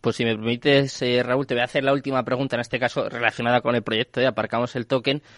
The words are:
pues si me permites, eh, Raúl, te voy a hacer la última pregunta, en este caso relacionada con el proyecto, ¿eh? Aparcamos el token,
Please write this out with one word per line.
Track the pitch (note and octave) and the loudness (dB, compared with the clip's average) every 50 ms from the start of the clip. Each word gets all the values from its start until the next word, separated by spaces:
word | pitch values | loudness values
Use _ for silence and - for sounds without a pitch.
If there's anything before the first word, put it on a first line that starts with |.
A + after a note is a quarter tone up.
pues | - A#2 A2 | -4 -2 -2
si | - A#2+ | 0 0
me | A2+ A2+ | 0 0
permites, | G#2+ A2 A#2 B2 A#2+ - D3+ C#3 C#3 C#3 C3+ - - | 0 -2 -2 -2 0 2 4 4 4 4 2 -2 -4
eh, | C3 B2 B2 B2 A#2+ | -2 0 2 2 2
Raúl, | B2 B2 C#3 C#3 | 2 0 0 0
te | - C3 | -2 -2
voy | A#2+ | -2
a | B2 | -2
hacer | B2 - D3 C3+ | 0 -2 0 0
la | C3+ C#3 | 2 0
última | C#3+ C3 C#3 C3+ B2+ A#2+ | 0 0 -2 -2 -2 -2
pregunta, | B2+ B2+ B2 C#3 C3 B2 | -2 -2 -2 -2 -2 -2
en | A#2 | -4
este | A#2+ - - A#2 | -4 -4 -2 -2
caso | B2+ A#2+ - D3 G#2+ | -2 0 0 -2 -4
relacionada | - - A#2 A#2+ A2 - - A#2 A#2+ B2 A#2+ | -4 -2 0 0 0 0 2 2 2 2 2
con | A2 - B2 | 2 2 0
el | A#2 G2+ | 0 0
proyecto, | - A2+ A2 - - - B2 | 0 -2 -2 -2 -2 -2 0
¿eh? | B2 | 0
Aparcamos | C3 A2 A2 G#2+ G#2 - A#2 B2 B2 - | 2 2 0 -2 -2 -2 -2 -2 -2 -4
el | B2+ A#2 | -6 -4
token, | - C3+ B2+ - C3+ C#3 D3 - - - | 0 0 0 2 0 -2 -2 -4 -12 -20